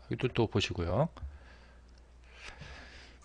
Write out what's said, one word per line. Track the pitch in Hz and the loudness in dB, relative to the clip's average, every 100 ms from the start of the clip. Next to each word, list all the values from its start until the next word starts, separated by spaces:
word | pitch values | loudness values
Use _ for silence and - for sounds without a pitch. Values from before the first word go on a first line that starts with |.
| - | -4
이것도 | 123 127 | -2 0
또 | - 113 | 4 4
보시고요. | 110 - 92 85 95 156 - - - - - - - - - - - - - - - - - - - - - | 4 2 2 2 4 2 0 -10 -12 -18 -20 -20 -20 -20 -20 -20 -20 -20 -16 -16 -14 -14 -14 -16 -18 -20 -20